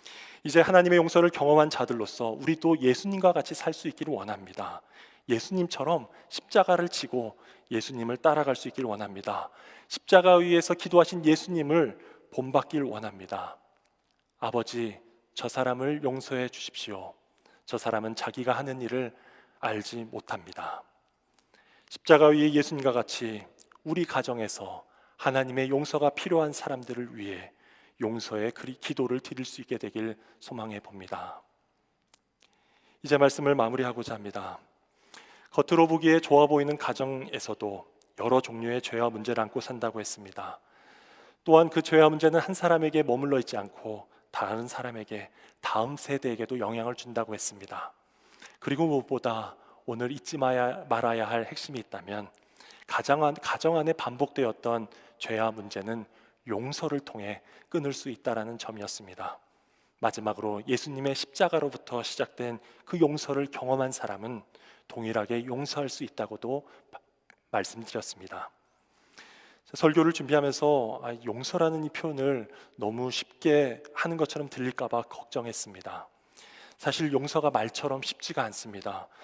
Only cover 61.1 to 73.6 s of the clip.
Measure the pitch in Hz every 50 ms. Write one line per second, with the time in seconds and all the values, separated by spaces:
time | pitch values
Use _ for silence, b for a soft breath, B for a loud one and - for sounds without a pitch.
61.1 | 135 - - - - - 196 170 170 160 147 143 - - - - 123 120 113 -
62.1 | - - 135 - _ - 123 120 117 110 b b b b b b - 175 160 143
63.1 | 147 151 - - 139 139 143 139 - - - 127 131 135 131 131 127 - - 107
64.1 | 101 98 104 120 123 107 - _ b b b b b b b b - 120 113 110
65.1 | 113 113 104 104 120 120 120 131 123 131 147 143 - 147 143 127 - - 135 110
66.1 | - - 110 104 107 104 - 117 131 143 - B B B B B - - _ _
67.1 | _ _ _ _ - _ _ _ - 107 95 - - 113 113 - - 113 104 -
68.1 | - - 95 95 95 92 - - - _ _ _ _ _ _ _ B B B B
69.1 | B B B B B B B B B B B B - - - 160 151 165 160 165
70.1 | 160 - - 127 147 147 143 139 131 - 151 147 147 139 120 110 123 135 131 120
71.1 | 120 117 120 117 107 120 131 - - 175 165 160 160 156 156 151 - - - 160
72.1 | 151 135 135 139 139 123 107 101 B B B B B B 110 104 113 120 123 127
73.1 | 117 - - - _ - - 165 147 147